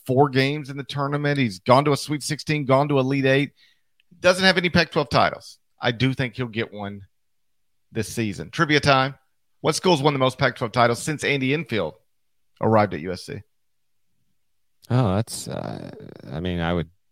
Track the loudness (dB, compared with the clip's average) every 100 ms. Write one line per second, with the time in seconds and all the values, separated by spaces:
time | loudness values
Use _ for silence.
0 | -2 2 4 4 0 -2 -8 -12 -10 -6
1 | -4 -2 -2 0 0 -2 4 4 6 0
2 | -2 -8 -6 -8 -4 -4 2 2 2 0
3 | 0 2 2 2 0 -6 _ _ _ _
4 | _ _ 2 4 4 4 2 2 2 0
5 | 0 2 2 0 -10 -20 _ _ -4 0
6 | -2 -2 -4 -6 -8 -6 -6 -8 -10 -12
7 | -16 _ _ _ _ _ _ _ _ -8
8 | -6 -4 -4 -6 -8 -2 2 2 4 4
9 | 2 -4 _ _ _ _ -4 0 2 2
10 | 2 2 0 2 -2 0 -2 2 4 2
11 | -4 -4 -2 -2 0 -2 -2 -4 -4 -8
12 | _ _ _ _ _ _ 2 4 4 0
13 | -8 -8 -10 -14 -14 _ _ _ _ _
14 | _ _ _ _ _ _ _ _ -2 0
15 | 2 0 -2 -8 -10 -10 -10 -12 -14 -16
16 | -20 -20 -14 -8 -6 -2 -2 -2 -4 _
17 | _